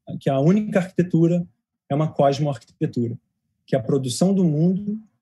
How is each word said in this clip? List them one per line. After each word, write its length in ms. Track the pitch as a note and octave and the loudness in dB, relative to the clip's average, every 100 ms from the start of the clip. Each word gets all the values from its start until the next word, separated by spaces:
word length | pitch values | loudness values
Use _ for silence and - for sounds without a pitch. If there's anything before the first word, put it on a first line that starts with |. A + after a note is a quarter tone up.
| - - | -16 -6
que 100 | D#3 | -2
a 100 | C3+ | 2
única 380 | D3+ G#3 G#3+ G3+ | 2 2 2 -2
arquitetura 680 | F3 - F3 D#3+ E3 F3 F3 _ _ _ - | 0 -2 0 2 2 2 -4 _ _ _ -6
é 60 | C#3 | -2
uma 160 | D#3 | -2
cosmoarquitetura, 1040 | - C#3 C3+ D3 C3 - _ D3+ B2 A#2 - _ _ _ _ - | 2 2 2 -2 -6 -12 _ -6 -4 -4 -6 _ _ _ _ -6
que 120 | C3+ | -4
a 40 | |
produção 520 | - C#3+ B2+ A#2 F3+ | -2 -2 -2 0 0
do 100 | G3 | 2
mundo 560 | F3 D3 F3 F#3+ G#3 G#3+ - _ | 2 2 0 0 -4 -8 -12 _